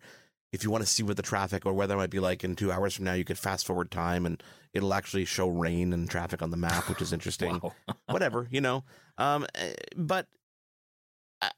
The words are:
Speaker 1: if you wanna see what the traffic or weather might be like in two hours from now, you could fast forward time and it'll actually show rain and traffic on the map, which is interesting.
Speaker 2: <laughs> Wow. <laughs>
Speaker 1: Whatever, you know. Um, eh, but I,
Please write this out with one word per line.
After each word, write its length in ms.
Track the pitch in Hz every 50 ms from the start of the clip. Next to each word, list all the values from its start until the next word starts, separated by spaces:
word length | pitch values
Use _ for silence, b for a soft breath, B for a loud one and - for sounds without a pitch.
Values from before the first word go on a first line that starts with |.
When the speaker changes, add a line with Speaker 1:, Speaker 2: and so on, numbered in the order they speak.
| B B B B B B B B _ _ -
Speaker 1:
if 120 | 92 -
you 60 | 107
wanna 160 | 107 113 107
see 180 | - - - 110
what 120 | 101 101
the 60 | 95 95
traffic 420 | - 117 98 98 92 101 95 -
or 80 | 98 95
weather 240 | 98 101 98 101
might 140 | 98 92 87
be 80 | 95 98
like 240 | 92 92 92 90 -
in 140 | 90 90
two 160 | - 101 98 90
hours 240 | 92 98 98 -
from 80 | - 95
now, 80 | 92 90
you 120 | 92 90
could 140 | - 90 -
fast 260 | - 98 95 90 -
forward 240 | - 92 90 87 - -
time 340 | 87 85 87 87 90 87
and 160 | 87 85 - B B B B B B B
it'll 200 | 98 98 98 95
actually 300 | 98 - - - 98 90
show 220 | - - - 92 92
rain 440 | 87 85 85 82 85 87 90 90 90
and 180 | 85 85 87
traffic 320 | - 87 87 85 90 - 82
on 80 | 82
the 60 | 85
map, 320 | 85 87 85 85 87 - -
which 120 | 87 - -
is 100 | - 87
interesting. 480 | 80 - - - - 90 87 87 87 85
Speaker 2:
<laughs> 0 |
Wow. 100 | 82 - - _ -
<laughs> 180 | - - _
Speaker 1:
Whatever, 420 | - 139 185 190 139 110 120 123 120
you 100 | 127 139
know. 220 | 139 127 127 135 135 B B B B B B
Um, 300 | B 123 143 147 147 139 - -
eh, 200 | - 90 87 - - - - -
but 300 | - 170 151 185 190 - - _ _ _ _ _ _ _ _ _ _ _ _ _ _ _ _ _ _ _ _ _ -
I, 100 | - 95 -